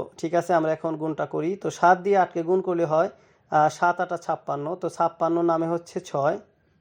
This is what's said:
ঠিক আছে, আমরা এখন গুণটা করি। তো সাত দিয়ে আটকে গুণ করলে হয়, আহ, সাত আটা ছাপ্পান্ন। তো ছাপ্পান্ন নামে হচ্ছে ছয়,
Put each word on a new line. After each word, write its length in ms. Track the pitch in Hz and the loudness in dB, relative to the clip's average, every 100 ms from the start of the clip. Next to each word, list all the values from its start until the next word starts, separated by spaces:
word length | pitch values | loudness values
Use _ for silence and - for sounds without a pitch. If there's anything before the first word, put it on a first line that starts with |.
| - - | -4 -8
ঠিক 140 | 165 170 | -2 -2
আছে, 120 | 170 170 | 2 2
আমরা 120 | 156 156 | 2 -2
এখন 160 | 165 156 | -4 -4
গুণটা 240 | 160 151 151 | -6 -6 -6
করি। 160 | 156 160 196 | -4 -4 -4
তো 60 | 160 - | -6 2
সাত 180 | 175 180 | 4 4
দিয়ে 140 | 190 196 | 4 2
আটকে 160 | 175 170 165 | 2 -2 0
গুণ 120 | 185 180 | 0 0
করলে 160 | 170 160 | -2 0
হয়, 180 | 156 190 | 2 0
আহ, 580 | - _ _ - 156 151 - | -4 _ _ -2 2 2 2
সাত 180 | 175 175 | 0 0
আটা 120 | 180 170 | -2 -4
ছাপ্পান্ন। 420 | - 156 - 143 147 180 | -4 -6 -4 -6 -6 -6
তো 40 | 165 - | -6 0
ছাপ্পান্ন 400 | 165 - 165 170 170 | -2 0 0 2 2
নামে 160 | 165 165 | 0 0
হচ্ছে 240 | 170 - 180 - | -4 -6 -12 -6
ছয়, 260 | 143 139 208 - _ _ _ | -2 0 -2 -8 _ _ _